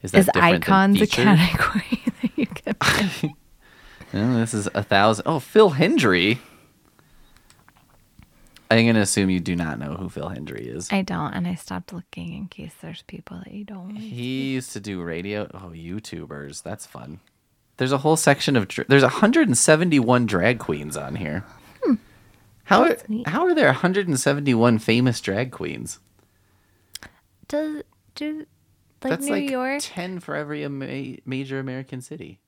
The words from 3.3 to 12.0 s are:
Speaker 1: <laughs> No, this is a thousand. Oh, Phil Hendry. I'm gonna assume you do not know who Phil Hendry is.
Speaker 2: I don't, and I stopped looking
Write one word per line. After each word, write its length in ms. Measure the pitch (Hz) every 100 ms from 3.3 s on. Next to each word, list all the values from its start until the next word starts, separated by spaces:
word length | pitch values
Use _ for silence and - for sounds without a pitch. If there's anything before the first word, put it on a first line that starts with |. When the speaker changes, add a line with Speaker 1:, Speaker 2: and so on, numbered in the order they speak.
| -
Speaker 1:
<laughs> 40 | _ _ _ _ - - -
No, 260 | 95 113 123
this 140 | 113
is 140 | 107 101
a 80 | -
thousand. 400 | 101 98 107 104 -
Oh, 120 | 156
Phil 320 | - 214 214
Hendry. 680 | 135 165 311 127 90 95 120 - _ _ _ _ _ _ _ - _ _ _ _ _ _ _ _ _ - _ _ - _
I'm 160 | 113 117
gonna 140 | 113
assume 280 | 98 - 95
you 100 | 92
do 160 | 85 87
not 220 | 82 62
know 160 | 71
who 160 | 82 90
Phil 200 | - 76
Hendry 380 | - 76 65 60
is. 240 | - 180
Speaker 2:
I 100 | 196
don't, 300 | 190 175 147
and 140 | - 175
I 80 | 175
stopped 380 | - 185 -
looking 400 | 175